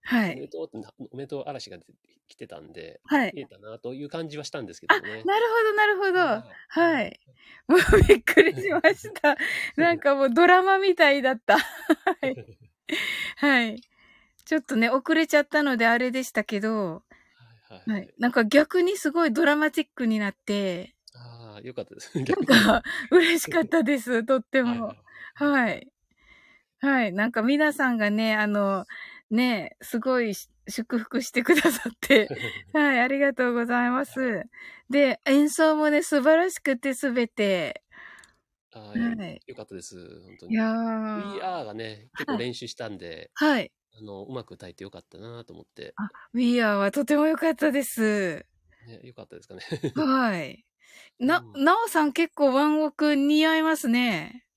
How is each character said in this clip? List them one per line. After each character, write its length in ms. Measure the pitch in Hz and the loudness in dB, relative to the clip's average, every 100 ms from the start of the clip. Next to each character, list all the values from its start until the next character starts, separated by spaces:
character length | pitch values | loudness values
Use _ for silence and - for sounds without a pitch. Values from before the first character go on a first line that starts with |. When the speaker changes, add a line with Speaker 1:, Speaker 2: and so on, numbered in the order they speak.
Speaker 1:
は 260 | - 240 196 | -2 0 0
い。 40 | |
Speaker 2:
お 40 | 143 | -4
め 60 | |
で 60 | 143 | -12
と 160 | 165 | -12
う 40 | 160 | -12
っ 20 | |
て 80 | 113 | -12
な、 140 | - _ 135 | -16 _ -18
お 60 | 123 | -14
め 60 | |
で 40 | 139 | -12
と 140 | 143 | -10
う 20 | - | -10
嵐 220 | 135 - | -14 -14
が 80 | 90 | -20
出 60 | |
て 100 | _ _ _ _ _ | _ _ _ _ _
き 80 | _ | _
て 120 | - | -18
た 120 | 80 | -18
ん 120 | 78 | -18
で、 300 | 82 80 - | -18 -18 -20
Speaker 1:
は 240 | - 285 240 | -2 -2 -2
い。 40 | - | -6
Speaker 2:
見 60 | |
え 40 | 131 | -16
た 140 | 101 | -18
な 180 | 104 113 | -20 -14
と 140 | 120 | -12
い 100 | 131 | -12
う 60 | 143 | -12
感 200 | 165 165 | -10 -10
じ 80 | 147 | -10
は 60 | |
し 60 | 143 | -12
た 120 | 151 | -12
ん 40 | 107 | -12
で 80 | |
す 60 | 85 | -16
け 80 | - | -2
ど 120 | - | -2
ね。 0 | |
Speaker 1:
あ、 260 | 494 - 359 | -2 -10 -4
な 120 | 415 | -2
る 60 | 466 | 0
ほ 140 | 466 | 0
ど、 100 | 440 | 0
な 140 | 415 415 | 0 0
る 100 | 392 | 0
ほ 140 | 392 | -2
ど。 80 | 370 | 0
Speaker 2:
は 180 | 330 220 240 - - | 0 -2 -6 -20 -10
い。 240 | - 339 | 0 0
Speaker 1:
は 80 | 302 | 0
い。 180 | 208 - _ _ - - - | -4 -10 _ _ -20 -20 2
も 80 | 339 | 4
う 20 | - 415 - | 6 6 8
び 80 | 302 | 6
っ 80 | |
く 180 | - - | 6 6
り 140 | 330 - | 6 4
し 140 | 392 | -2
ま 100 | 339 330 | 2 2
し 200 | 381 - | 2 -8
た。 220 | 427 294 - - - | 0 0 2 -2 -6
Speaker 2:
<laughs> 180 | - - | -8 -2
Speaker 1:
な 180 | 339 | 0
ん 60 | 339 | 2
か 160 | 294 277 | 0 2
も 80 | |
う 60 | 269 | 2
ド 180 | 233 349 | 6 6
ラ 160 | 359 | 6
マ 160 | 370 381 | 6 2
み 160 | 392 349 | 2 4
た 160 | 302 | 4
い 100 | 285 | 4
だ 100 | 254 | 2
っ 80 | 254 | -2
た。 180 | - 202 | 2 2
<laughs> 0 | |
は 40 | - - - 311 - 359 269 | 2 -10 -2 0 0 -2 -4
い。 100 | 262 - - _ _ - | -6 -14 -20 _ _ -8
Speaker 2:
<laughs> 480 | 311 - - - - | -6 -6 -8 -10 -2
Speaker 1:
は 260 | 285 262 233 | 2 4 2
い。 160 | 226 - _ _ _ _ _ - | -6 -16 _ _ _ _ _ -2
ち 100 | 311 | -2
ょ 40 | |
っ 20 | |
と 120 | - 226 | 0 0
ね、 140 | 233 | 2
遅 240 | 262 - | 0 2
れ 140 | 320 320 | 2 4
ち 80 | 302 | 2
ゃ 60 | |
っ 40 | 285 | 2
た 180 | 302 | 0
の 140 | 285 247 | 0 2
で 80 | 226 | 2
あ 120 | 240 | 2
れ 140 | 254 | 0
で 120 | 254 | -4
し 80 | 254 | -4
た 120 | - | -6
け 160 | 208 208 | -4 -4
ど、 440 | 220 220 190 160 _ - _ _ - _ _ | -4 -2 -4 -8 _ -20 _ _ -20 _ _
Speaker 2:
は 40 | |
い 20 | |
は 80 | 92 - | -16 -6
い 40 | |
は 60 | 202 | -6
い。 40 | |
Speaker 1:
は 40 | 190 | -8
い。 80 | _ | _
な 120 | 240 | 0
ん 20 | |
か 140 | 247 214 | 2 4
逆 360 | 277 302 370 | 4 4 2
に 160 | 359 392 | 0 0
す 140 | 311 | -2
ご 140 | 311 330 | 0 0
い 80 | |
ド 120 | 226 320 | 2 2
ラ 100 | 294 | 2
マ 140 | 302 | 0
チ 120 | 311 | -2
ッ 60 | - | -6
ク 120 | - 240 | -4 -2
に 100 | 214 | -2
な 120 | 208 | -4
っ 60 | - | -8
て、 600 | - 202 196 175 190 _ - | -6 -4 -2 -6 -10 _ -20
Speaker 2:
あ 460 | - 120 117 117 104 | -20 -20 -20 -18 -18
ー、 60 | 120 | -14
よ 60 | |
か 100 | 127 | -12
っ 20 | 104 | -14
た 80 | |
で 80 | - | -14
す。 160 | - 160 | -10 -6
Speaker 1:
な 60 | |
ん 20 | 135 359 - | -2 -2 4
か、 380 | 240 208 214 - - | 6 6 0 -2 -10
Speaker 2:
<laughs> 140 | - | 2
Speaker 1:
嬉 280 | 359 330 339 | 4 4 0
し 120 | - | -2
か 100 | 330 | -2
っ 40 | 277 | 0
た 180 | 330 | 0
で 160 | 247 285 | 2 -2
す。 240 | 226 240 | 0 -4
と 140 | 233 262 | 0 -2
っ 40 | |
て 220 | - 269 | 0 -2
も。 240 | 240 233 226 | 0 -2 -6
Speaker 2:
は 60 | |
い 500 | - _ - - - | -12 _ -20 -20 -2
は 260 | 294 277 233 | 0 2 0
い。 0 | |
Speaker 1:
は 20 | |
い。 200 | 165 269 _ _ _ _ _ _ _ _ _ | -2 -12 _ _ _ _ _ _ _ _ _
は 240 | 277 269 220 | 0 2 0
い。 80 | |
な 140 | 185 226 | 0 -2
ん 40 | |
か 100 | 233 | 0
皆 320 | 220 285 302 | 0 2 2
さ 180 | 294 269 | 2 0
ん 60 | 233 | 2
が 120 | 208 | 0
ね、 260 | 208 220 214 | 2 0 0
あ 120 | 208 | 0
の、 380 | 208 196 196 - - - - _ | 0 0 -2 -6 -16 -20 -20 _
ね、 460 | 220 254 220 156 - | 0 0 -2 -6 -14
す 180 | - 233 | -8 -4
ご 220 | 262 254 | 0 0
い 120 | 233 | -2
し-、 160 | 196 - _ - | -6 -12 _ -12
祝 280 | 208 226 240 | -10 -4 -6
福 240 | 220 - | -4 -6
し 100 | 247 | -2
て 120 | - | -4
く 120 | 233 320 | 2 4
だ 160 | 339 | 4
さ 180 | 240 247 | 0 -8
っ 40 | - | -10
て。 300 | - 277 202 - - | 4 4 6 -4 -8
Speaker 2:
<laughs> 220 | - - | -12 -4
Speaker 1:
は 200 | 311 294 | 2 2
い、 60 | 254 | 4
あ 80 | 247 | 2
り 120 | 277 | 2
が 140 | 285 | 2
と 180 | 269 247 | 2 0
う 20 | |
ご 120 | 240 233 | 0 0
ざ 200 | 240 247 | 0 0
い 40 | |
ま 160 | 247 277 | 0 -4
す。 140 | - | -4
Speaker 2:
は 220 | 254 214 | -4 -4
い。 80 | 220 - - - _ | -8 -18 -20 -20 _
Speaker 1:
で、 300 | 269 277 240 - | 2 4 2 2
演 240 | 277 294 | 4 4
奏 260 | - 320 311 | 4 2 4
も 140 | 302 | 2
ね、 120 | 294 | 2
素 200 | 339 302 | 2 2
晴 140 | 262 320 | 4 4
ら 120 | 359 | 2
し 100 | - | -2
く 180 | - 254 | -4 -2
て、 160 | 277 | -4
す 180 | 254 277 | -4 -4
べ 160 | 247 233 | -2 -4
て。 560 | - 202 185 147 - _ - - - - _ _ _ _ | -2 0 0 -2 -8 _ -20 -20 -20 -20 _ _ _ _
Speaker 2:
あ 220 | - 208 214 | -20 -10 -4
ー、 220 | 233 226 | -4 -4
Speaker 1:
は 80 | 180 | -10
い。 160 | 160 - | -14 -18
Speaker 2:
よ 100 | 127 | -18
か 80 | |
っ 20 | 107 | -14
た 100 | 95 | -16
で 60 | |
す。 400 | - 92 87 - | -16 -18 -20 -20
本 160 | 92 - | -20 -20
当 80 | 185 | -4
に。 60 | |
Speaker 1:
い 20 | 220 | -2
や 160 | 220 | 0
ー。 600 | 226 226 220 220 214 202 | -2 -4 -6 -6 -8 -8
Speaker 2:
We 80 | 196 | -8
Are 240 | 185 180 113 | -8 -8 -10
が 80 | |
ね、 360 | 107 113 107 113 - | -10 -12 -14 -18 -14
結 80 | - | -8
構 120 | 247 | -6
練 160 | 123 | -6
習 140 | 120 120 | -10 -14
し 80 | - | -12
た 120 | 113 | -12
ん 100 | 98 | -12
で、 340 | 87 80 82 | -14 -16 -18
Speaker 1:
は 140 | - 302 | -2 0
い。 40 | |
は 80 | 269 | 0
い。 100 | 170 _ _ 113 | -2 _ _ _
Speaker 2:
あ 40 | |
の、 220 | 107 98 | -16 -16
う 80 | 101 | -12
ま 120 | 127 | -12
く 100 | 110 | -14
歌 140 | 98 92 | -18 -20
え 60 | |
て 100 | - | -16
よ 80 | 95 | -18
か 80 | 87 | -18
っ 40 | |
た 140 | _ 80 | _ -20
な 260 | 110 117 | -20 -20
と 100 | 113 | -20
思 100 | 82 | -20
っ 20 | - | -20
て。 280 | - - - | -20 -20 -12
Speaker 1:
あ、 140 | 208 - - | -14 -14 -10
We 240 | 233 240 240 | -2 0 2
Are 140 | 226 202 | 2 2
は 160 | 202 | 0
と 120 | 233 254 | -2 0
て 120 | 294 | 2
も 80 | 302 | 2
良 100 | 311 | 2
か 140 | 330 | 0
っ 60 | 311 | 0
た 160 | 302 | 0
で 120 | 277 | 0
す。 640 | 262 - 214 208 185 151 - _ _ _ 113 | -4 -2 -2 0 -4 -6 -14 _ _ _ -20
Speaker 2:
ね、 140 | 113 | -20
良 100 | 123 | -20
か 100 | 120 | -20
っ 40 | 107 | -20
た 80 | 85 | -20
で 60 | |
す 60 | _ | _
か 80 | 92 | -20
ね。 60 | |
<laughs> 340 | - 160 151 180 | -12 -8 -6 -2
Speaker 1:
は 440 | 302 262 240 185 | 0 2 0 -2
い。 260 | 143 - _ _ _ - - _ | -8 -14 _ _ _ -20 -20 _
な、 200 | 247 349 | 0 0
Speaker 2:
う 200 | - 208 | -2 0
ん。 40 | |
Speaker 1:
な 200 | 285 359 | 2 2
お 40 | 466 | 2
さ 160 | 330 302 | 0 0
ん 80 | |
結 220 | 262 330 - | 0 -2 2
構 180 | 285 | 2
ワ 120 | 262 302 | 4 2
ン 160 | 302 | 2
オ 80 | 311 | 0
ク 240 | - 302 285 | 0 0 2
似 300 | 285 302 320 | 2 2 2
合 120 | 320 | 2
い 60 | |
ま 120 | 320 311 | 0 0
す 140 | 262 | 0
ね。 560 | 233 247 175 123 240 _ | 0 0 -2 -6 -16 _